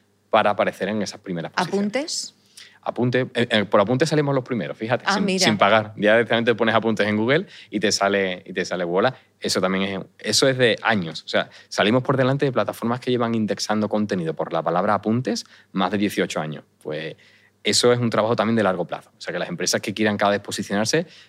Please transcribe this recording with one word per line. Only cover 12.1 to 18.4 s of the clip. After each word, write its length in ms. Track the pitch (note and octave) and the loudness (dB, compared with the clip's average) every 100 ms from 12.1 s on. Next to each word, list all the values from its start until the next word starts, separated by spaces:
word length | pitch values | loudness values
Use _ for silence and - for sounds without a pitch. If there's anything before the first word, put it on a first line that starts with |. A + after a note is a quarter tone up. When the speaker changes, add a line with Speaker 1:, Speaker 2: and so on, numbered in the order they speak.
| C3 | 0
Speaker 1:
delante 300 | B2+ C#3 C#3 | 2 2 0
de 60 | |
plataformas 460 | A#2 G#2 - A#2 A#2+ | 0 -2 -2 -4 -4
que 100 | B2+ | -2
llevan 240 | B2 A#2 A2+ | 0 0 0
indexando 540 | G#2 G2 - G#2+ G#2 | -2 -2 -2 -2 0
contenido 440 | G#2+ G#2+ F#2+ E2 | -2 -2 -2 -4
por 200 | D#2 D#2 | -4 -4
la 100 | E2 | -2
palabra 300 | D#2+ F2 G2+ | -2 0 2
apuntes 520 | G2+ G#2+ A2+ B2+ A#2 - - _ | 0 0 0 0 -4 -6 -20 _
más 180 | F#2+ F#2+ | -4 -2
de 60 | G2+ | 0
dieciocho 420 | G2+ G2 F2 - | -2 -2 -4 -4
años. 240 | D#2 D2 - _ | -6 -10 -14 _
Pues 360 | - D2+ D#2 - _ _ _ _ | -10 -8 -10 -14 _ _ _ _
eso 280 | - G2+ B2 | -2 2 4
es 80 | B2 | 4
un 100 | A#2+ | 2
trabajo 260 | A2 G#2+ | 2 2
también 180 | A#2 | 2